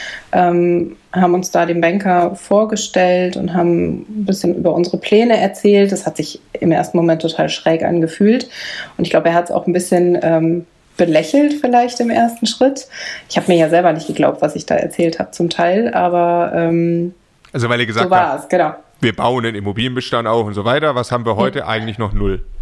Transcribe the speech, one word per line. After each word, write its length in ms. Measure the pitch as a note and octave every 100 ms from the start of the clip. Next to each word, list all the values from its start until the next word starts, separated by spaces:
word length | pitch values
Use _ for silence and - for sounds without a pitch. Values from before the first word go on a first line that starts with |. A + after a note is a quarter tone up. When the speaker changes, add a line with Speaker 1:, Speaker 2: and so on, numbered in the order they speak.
| - - -
Speaker 1:
ähm, 640 | - F3+ F3 F3 F3 E3+ - _
haben 200 | F#3 F3+
uns 160 | F3 F3+
da 140 | F3 E3+
dem 140 | E3+
Banker 560 | E3+ G3 G3 F3+ F3 F#3+
vorgestellt 1040 | - G3+ G#3+ G#3+ - F#3+ F3+ F3+ F3+ F#3+
und 160 | F3
haben 480 | F3 E3+ E3+ E3+ -
ein 240 | - G#3+ G3+
bisschen 280 | G3 E3+
über 200 | F#3+ F3
unsere 240 | D3+ F3 F3+
Pläne 400 | - G#3+ A#3+ G#3+
erzählt. 540 | G3 - G3+ G3+ G3+
Das 120 | F#3+ E3
hat 120 | -
sich 240 | D3+ - _
im 220 | - D#3+
ersten 240 | D#3 D#3 F3
Moment 240 | E3+ D#3+
total 260 | D#3+ - D3+
schräg 360 | - - D#3+
angefühlt. 640 | - E3+ D#3+ - G#3 B3 - - - - - -
Und 80 | E3
ich 60 |
glaube, 180 | D#3+ E3
er 60 | E3+
hat's 160 | F3
auch 140 | - -
ein 80 |
bisschen, 460 | F3 F3+ F3+ F3 F3
ähm, 440 | D#3+ E3 E3 E3+ E3 _ _ -
belächelt 560 | F3 D#3 D#3+ C#4 D4
vielleicht 480 | D4 B3 A#3+ B3 -
im 80 | A#3
ersten 360 | A#3 A#3 A#3 A3+
Schritt. 400 | - C4 C#4 - - - - -
Ich 80 | -
hab 100 | -
mir 80 | E3+
ja 140 | D#3
selber 240 | E3+ F3+
nicht 140 | D#3+ -
geglaubt, 340 | D#3 - -
was 140 | - -
ich 80 | -
da 100 | -
erzählt 440 | E3+ - E3+ E3
hab 140 | -
zum 160 | - E3+
Teil, 420 | - F3 F#3+ A#3
aber, 580 | - F3+ F3 F3 F3 E3+
ähm, 640 | - E3 E3+ E3+ E3+ F3 - _ _ _
Speaker 2:
Also 160 | - A#2
weil 100 | A#2+
ihr 60 | A2+
gesagt 220 | A2 F#3
Speaker 1:
so 60 | F#3
Speaker 2:
habt, 180 | E3
Speaker 1:
war's, 160 | C#3+ -
genau. 260 | F3+ D#3 - _ _
Speaker 2:
wir 140 | A2+ -
bauen 280 | B2 B2+
den 120 | A2+ G#2
Immobilienbestand 720 | G2+ G2+ B2+ B2+ - B2 A2+
auf 180 | A#2 G#2+
und 80 |
so 120 | G2+ G#2
weiter. 280 | C#3 D3+
Was 180 | B2 A#2
haben 140 | A#2+ A2+
wir 60 |
Speaker 1:
Ja. 40 | G#2
Speaker 2:
heute? 300 | B2+ C#3 -
Eigentlich 300 | A2 A2 G#2
noch 160 | G#2
null. 320 | G#2 G2+ F#2+ - -